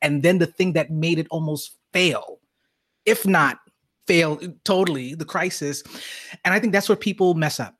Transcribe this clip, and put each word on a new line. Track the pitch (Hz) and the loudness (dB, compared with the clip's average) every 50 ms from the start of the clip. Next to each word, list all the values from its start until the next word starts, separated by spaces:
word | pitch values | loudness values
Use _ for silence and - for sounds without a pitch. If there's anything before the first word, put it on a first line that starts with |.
and | - 147 147 143 | -2 -2 0 2
then | 139 170 185 185 | 4 4 4 4
the | 165 | 2
thing | 165 - - 185 185 156 | 0 0 -2 -2 0 0
that | 160 151 139 | -2 -2 -2
made | 160 156 151 170 175 165 | -4 -2 0 0 0 -2
it | 160 - | -2 -4
almost | - 165 160 151 151 143 - - - _ _ _ | -6 -6 -4 -4 -6 -6 -8 -14 -18 _ _ _
fail, | - 180 185 170 127 104 - - 82 - _ _ _ _ _ _ _ _ _ _ _ _ _ | 0 2 2 2 0 -2 -6 -10 -18 -20 _ _ _ _ _ _ _ _ _ _ _ _ _
if | 208 220 214 - | 0 0 2 2
not | 190 190 170 143 131 120 - _ _ _ _ _ _ _ _ _ | 2 4 4 4 2 0 -4 _ _ _ _ _ _ _ _ _
fail | - 180 170 165 156 151 147 180 180 160 _ _ | 2 4 4 4 2 0 -4 -8 -14 -16 _ _
totally, | - 190 185 190 180 151 135 123 127 151 | 0 2 2 2 2 0 -4 -6 -8 -10
the | 165 151 | -10 -10
crisis. | - - 180 170 185 - - 151 143 143 - - - - - - - - - - - - - - | -6 -4 -4 -4 -4 -4 -6 -6 -6 -6 -8 -12 -16 -18 -16 -16 -16 -16 -16 -18 -18 -20 -6 -2
And | 175 185 | 0 0
I | 208 | 2
think | 226 220 | 2 2
that's | 185 233 - - | 0 0 2 2
where | 208 | 0
people | 196 - 214 190 - 190 180 175 | 2 0 -4 0 2 2 2 4
mess | 160 156 147 - - | 2 0 -2 -2 -6
up. | 123 101 - _ | -10 -12 -12 _